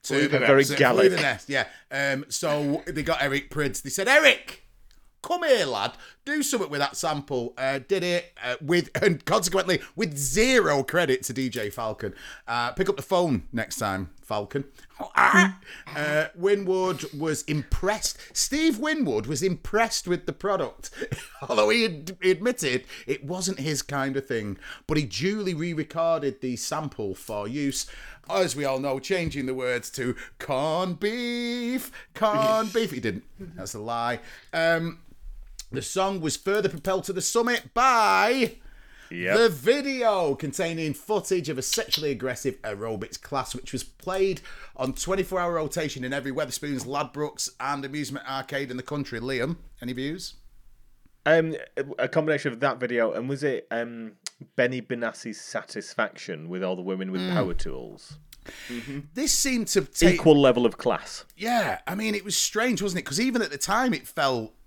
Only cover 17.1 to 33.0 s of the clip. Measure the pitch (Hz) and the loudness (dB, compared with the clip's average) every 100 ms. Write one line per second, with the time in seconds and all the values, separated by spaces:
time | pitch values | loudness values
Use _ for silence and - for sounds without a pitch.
17.1 | 143 160 143 - 151 - - 185 214 - | -4 -2 -2 -2 -4 0 0 0 0 -4
18.1 | - - - - 285 320 220 302 311 208 | -8 -10 -4 -2 2 2 2 0 0 2
19.1 | 110 110 147 190 175 - 208 226 - - | 0 -2 -2 0 -2 -2 0 0 -2 -2
20.1 | 175 - 147 202 190 127 - - - - | -2 -2 -6 -2 -2 -2 -8 -16 -10 -8
21.1 | - - - - 233 214 233 220 156 139 | -8 -10 -14 -2 2 4 4 2 -2 -12
22.1 | 185 185 175 226 247 151 123 - - - | 0 2 2 0 0 0 -2 -4 -16 -6
23.1 | 139 143 180 190 139 139 139 - 143 135 | -6 -4 -4 -4 -4 -4 -4 -4 -2 -2
24.1 | 135 131 117 104 92 - - - 151 131 | -2 -2 -4 -4 -8 -12 -14 -2 -2 0
25.1 | 101 175 214 190 160 170 160 151 165 165 | -2 -2 0 -2 -2 -4 -4 -4 0 2
26.1 | 160 139 131 127 120 - 156 151 - 104 | 2 0 -2 -6 -4 -4 -4 -6 -4 -6
27.1 | 92 - 104 104 139 143 - - - - | -6 -6 -6 -4 -2 -2 -2 -8 -12 -16
28.1 | - - 190 180 147 139 135 139 135 - | -18 -4 0 0 0 -2 -2 -2 -4 -2
29.1 | 185 165 139 127 127 127 123 - - 123 | -2 0 -4 -4 -2 -2 -2 -4 -4 -4
30.1 | 123 - - - 131 151 160 185 165 214 | -4 -10 -14 -4 0 0 0 -2 -2 -2
31.1 | 233 240 240 240 240 240 254 - - - | -2 -4 -2 -2 -2 -2 -4 -6 -14 -18
32.1 | - 220 214 220 220 220 226 226 127 | 0 2 4 2 2 2 0 -2 -2